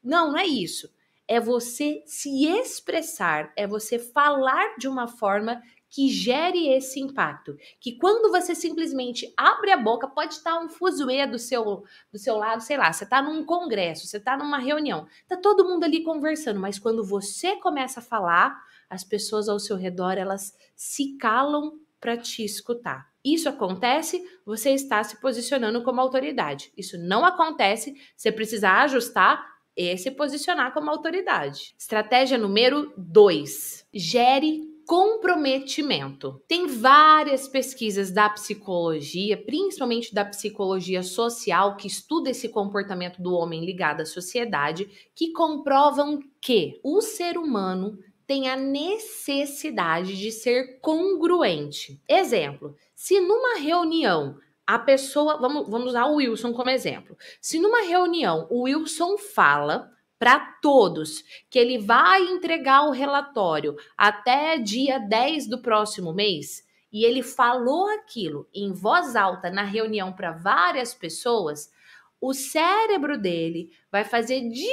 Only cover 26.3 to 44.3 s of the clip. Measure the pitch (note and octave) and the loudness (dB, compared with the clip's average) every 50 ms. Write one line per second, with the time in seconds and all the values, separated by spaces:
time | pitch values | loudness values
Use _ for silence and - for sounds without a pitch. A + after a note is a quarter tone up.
26.3 | C#4+ A#3+ F3 D3 C#3+ C#3+ - - _ - F#3 - - F3 E3+ F3 F#3+ A3+ D#4 F4+ | -4 -2 -4 -4 -4 -8 -12 -18 _ -14 -14 -12 -10 -8 -4 0 2 4 4 2
27.3 | F4+ F4+ E4 D#4+ D#4 - A3 G3 G#3 A3 - C#4+ C#4 - - _ _ _ - A3 | 4 2 0 0 2 2 2 2 2 0 -4 -10 -12 -16 -20 _ _ _ -2 -2
28.3 | A3 A3 A3 G#3 A#3 G#3+ G#3 F#3+ F#3 G#3+ C4+ D4 C4+ B3 - - - G#3 - G#3 | -2 -2 -6 -6 -2 2 4 6 6 6 6 4 2 0 -2 0 2 4 6 6
29.3 | D4 D4+ - - - _ _ _ _ - F3+ F3 F3+ F#3 - C4 C4+ - D4 C#4+ | 4 2 -2 -16 -20 _ _ _ _ -4 -2 -2 -2 -4 -4 -8 -4 -4 -4 -4
30.3 | C#4 D4 - - F4+ D#4 - - - D#4 D4+ D4+ D4+ D4+ D#4 E4 E4 F#4 F#4+ - | -4 -6 -2 -2 0 0 -2 -2 -2 -4 -2 -2 -4 -4 -4 -4 -4 -4 -2 -2
31.3 | D4 F3+ D3 C#3+ C#3 - - - _ _ - - A3+ G#3+ G#3 G#3+ B3+ B3 C4+ B3+ | -2 -2 -2 -6 -8 -12 -18 -20 _ _ -10 -4 -2 -2 0 4 4 4 4 4
32.3 | C4+ A#3+ A3 G3 G3 G#3+ A#3+ B3+ C#4+ D4 D4 - - - F3+ E3 E3 G#3+ G#3 G3+ | 2 0 0 2 2 4 4 4 4 2 -4 -6 -10 -16 -14 6 8 10 10 10
33.3 | E3+ D3 C#3+ - - - - - - - _ _ _ G#3 E3+ E3 - B3 A#3+ B3 | 8 2 -2 -6 -10 -10 -10 -12 -14 -16 _ _ _ -8 -6 0 2 4 6 6
34.3 | C4 C#4 D#4 D#4 D#4 - - - - - _ - E4 F4 F#4+ G#4+ A4 A4 A4 F4+ | 6 4 2 0 -2 -2 -6 -12 -18 -20 _ 0 4 4 4 4 2 2 2 0
35.3 | F4+ D#4 D4 C4+ C4 C4+ C4+ - - - D4 C#4+ G#3+ D3 C#3 C3+ C#3 - - C3+ | 2 2 2 0 0 0 -2 -6 -6 -4 -2 -2 -2 -2 -2 -8 -10 -10 -10 -10
36.3 | C3+ - _ _ D#4+ F4 F4+ D4+ C4+ A3+ G#3+ C4 C#4 D4 D#4 D#4 D#4 D#4 D4+ C#4+ | -10 -12 _ _ -2 -2 -2 -4 -4 2 6 8 8 10 10 10 8 8 6 2
37.3 | C4+ C4 C4+ - - C4+ B3+ C4 - - A#3 G#3+ F#3+ G3 G3 F#3 F3+ G#3 G#3 G#3+ | 0 -2 -2 -2 -2 -2 -2 -2 -6 -6 -4 -4 -2 -2 -4 -2 2 2 2 2
38.3 | G#3 - - - G#3 G3+ - - F3+ F3 E3+ E3 D#3+ D#3 C#3+ D3 D#3+ F3+ G3+ G#3+ | 2 -4 -8 -10 -10 -10 -6 -4 -2 -2 0 0 -2 -4 -6 -8 -6 -4 -2 -2
39.3 | G3+ F#3 - - C4 D#4 G4 G4 - - C#4 A#3+ A#3 A#3 A#3 - G3+ G#3 G3+ G3+ | -2 -4 -4 -6 -4 -2 -2 -4 -4 -4 -4 -2 -2 -4 -4 -4 -4 -4 -4 -4
40.3 | - - - G#3 G#3 - G3+ F#3+ F#3+ F#3+ F3+ F3+ F#3 F3+ F3+ F3+ - - A#3 A#3 | -6 -8 -10 -10 -6 -4 -2 -2 -2 -2 -2 -4 -4 -4 -4 -6 -4 -2 -2 -2
41.3 | A#3 - - G#3 E3+ F3 G3 G3+ G3+ G3+ - G3 - - - _ D4+ E4 C4 C4+ | -2 -4 -2 0 2 2 2 2 0 -4 -10 -10 -10 -10 -6 _ -4 -2 -2 -2
42.3 | A#3+ B3 - A3 - A3 G3+ G3+ G3+ G3+ G3 G3 F#3+ F3+ F3+ F3 F3 - F3+ F3+ | -4 -4 -8 -6 -4 -4 -4 -2 -4 -6 -4 -4 -6 -8 -8 -8 -10 -8 -4 -2
43.3 | F3+ F3 E3 E3+ E3 E3 E3 F3+ F#3 F3 F3+ D3+ D3 D#3 D#3+ D#3 - F3+ F3 - | -2 -2 -2 -2 -4 -6 -6 -8 -6 -2 -2 -2 -2 -2 -6 -8 -10 -12 -12 -6